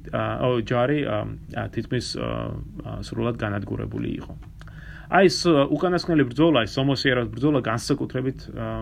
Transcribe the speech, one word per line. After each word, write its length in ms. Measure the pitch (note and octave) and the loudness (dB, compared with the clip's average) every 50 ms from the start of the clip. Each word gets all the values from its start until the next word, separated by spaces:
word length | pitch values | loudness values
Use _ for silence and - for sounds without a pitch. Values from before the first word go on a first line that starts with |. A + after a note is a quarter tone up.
| - | -6
ა, 180 | - - A#2+ A2 A2+ A2 A#2 | -6 -4 -2 -2 -2 -2 0
ო, 260 | C3 B2+ B2 A#2+ G#2+ | 2 2 2 2 0
ჯარი, 360 | G2+ B2+ A#2+ A#2+ C3 D3 D3+ | 0 2 2 2 2 2 2
ა, 180 | C#3 - A2 G#2 G#2 G#2+ A2 G#2+ - - | 0 0 -2 -2 -2 -4 -6 -10 -10 -10
ა, 180 | - - A2 G#2+ | -6 -6 -6 -6
თითქმის, 480 | - A#2 A2+ - B2+ B2 A2 - - | -4 -6 -4 -2 -2 -2 -2 -4 -6
ა, 160 | - - - A#1 A1+ A1+ A2+ A2+ A2 A2+ - - - - | -6 -4 -4 -4 -4 -4 -4 -6 -8 -8 -10 -10 -10 -10
ა, 120 | G#2+ G#2+ G#2+ | -8 -8 -8
სრულად 360 | G2+ - - A2+ A#2 A#2 A#2+ | -8 -6 -4 -2 0 0 -2
განადგურებული 800 | A#2 A2+ G#2+ G2+ G2+ G2+ G2+ G#2+ A2 A2 G#2+ - G#2+ A#2 A2+ A#2 | -2 -2 -4 -2 -4 -4 -4 -4 -4 -4 -4 -4 -4 -4 -4 -4
იყო. 240 | - - - - - - - - - - - - - - - - - - | -6 -8 -10 -12 -14 -14 -16 -16 -16 -16 -16 -16 -14 -14 -14 -14 -14 -6
აი, 220 | - D3+ F3+ G3 F3+ | 0 4 6 6 6
ეს, 160 | - - - | 6 4 4
ა, 240 | F3 E3 C#3 C#3 C#3 | 4 6 6 6 4
უკანასკნელი 560 | D3+ C#3+ F3+ F3+ F3+ E3+ - - E3 D3+ C3+ | 2 2 2 2 2 2 2 2 4 4 4
ბრძოლა, 400 | A#2+ A#2+ C3 D#3 E3+ D3+ B2 A2 | 4 4 4 4 6 6 4 4
ეს 160 | G2+ - C3+ | 2 0 0
სომოსიერას 480 | C3+ C#3 C#3 B2 - C#3+ B2+ B2 A#2+ A2 | 2 2 2 2 2 2 2 2 0 -2
ბრძოლა 320 | A2 A#2 B2 D3+ D3 C3 | -2 0 2 2 4 2
განსაკუთრებით, 840 | A2+ A2+ A2 A#2+ - - D3 C#3+ - A2 - B2+ B2+ C3 C3 - - - | 2 0 0 -2 0 0 0 0 -2 -2 -2 -2 -2 -2 -4 -6 -8 -12
ა, 240 | - - A2+ A2+ A2+ A2+ | -8 -6 -6 -6 -6 -6